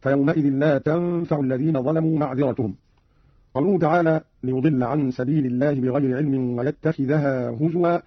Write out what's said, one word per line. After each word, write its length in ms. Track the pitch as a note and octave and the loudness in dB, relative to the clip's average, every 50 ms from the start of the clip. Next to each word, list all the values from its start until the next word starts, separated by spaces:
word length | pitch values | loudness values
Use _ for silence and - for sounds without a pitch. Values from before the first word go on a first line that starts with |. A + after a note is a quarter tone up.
فيومئذ 440 | - C3+ C3+ C#3 C#3 C#3 E3+ E3 D3 | 0 0 0 2 2 2 2 2 2
لا 320 | C#3+ C#3 C3+ C#3+ D#3 D3 | 2 2 2 2 2 2
تنفع 600 | C3+ B2+ - D3+ E3+ F3 F3 F3 E3+ E3+ D#3 E3 D3 | 2 2 0 0 0 0 0 -2 -2 -2 -2 -2 -2
الذين 440 | C#3+ C3 C3 C3 C3+ D#3 D#3+ C#3 B2+ | 0 0 0 0 0 0 0 0 0
ظلموا 360 | C3 D#3 D#3+ D#3+ D#3+ D#3+ D#3 | 0 0 0 0 0 0 0
معذرتهم. 560 | D3 C#3 B2+ B2+ C#3+ C3+ A#2 - B2 A2 F#2+ - _ _ _ _ _ _ _ _ _ _ _ _ _ _ _ | 0 -2 -2 -2 0 0 0 -2 -2 -4 -4 -8 _ _ _ _ _ _ _ _ _ _ _ _ _ _ _
قوله 260 | C3 C#3 F3+ G3+ F#3 | -2 0 2 2 2
تعالى: 420 | D#3+ D#3 D#3 F3 F3 D#3+ D#3+ D#3 - _ _ _ - | 2 2 2 2 2 2 0 0 -2 _ _ _ -6
ليضل 400 | B2+ B2+ C3 B2+ D#3+ D#3 B2+ B2 | -4 -4 0 0 0 2 2 0
عن 280 | A#2+ C3 D3+ D3 C3 | 0 0 -2 -2 -2
سبيل 340 | B2+ - B2 B2 C#3+ D#3+ C#3+ | -2 -4 -4 -2 0 0 0
الله 280 | C3 A#2+ B2 C3 D3+ D3 | -2 -2 0 0 0 0
بغير 440 | C3+ B2 B2+ B2 C#3 C#3+ C3+ B2+ | 0 -2 -2 0 0 0 0 0
علم 400 | B2+ D3+ D3+ C3+ C3+ B2+ B2 A#2+ | -2 -2 -2 -2 -2 -2 -2 -2
ويتخذها 920 | A#2+ B2 C#3 D3+ _ - D#3 D#3+ - C3+ B2+ D3 D#3 D3 C#3 C3+ B2+ B2 A#2+ | -2 -4 -4 -4 _ -2 -4 -2 -2 -2 0 0 0 0 0 -2 -2 -4 -4
هزوا 480 | A#2 A#2 D3 E3 D#3+ F3 F3 E3+ F3 E3+ - | -4 -2 -2 -2 0 0 0 0 0 0 -2